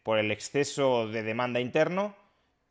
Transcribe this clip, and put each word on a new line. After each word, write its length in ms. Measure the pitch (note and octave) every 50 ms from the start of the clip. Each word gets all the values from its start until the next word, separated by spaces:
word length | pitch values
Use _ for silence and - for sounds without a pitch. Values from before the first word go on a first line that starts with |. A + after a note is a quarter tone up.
| -
por 160 | A2 A2 G#2+
el 120 | G#2+ G#2+
exceso 760 | G#2 - - - - C#3+ C#3+ C#3 - C#3+ C#3 C3 B2+ A#2+ A2+
de 160 | G#2+ A2 A2+ G#2+
demanda 380 | A2 A2 A#2+ B2 B2 A#2+ B2
interno? 560 | B2+ A#2+ - D#3 D#3 D#3+ F3+ F#3+ G3+ G#3 G3+ - _ _ _ _ _ _ _ _ _ _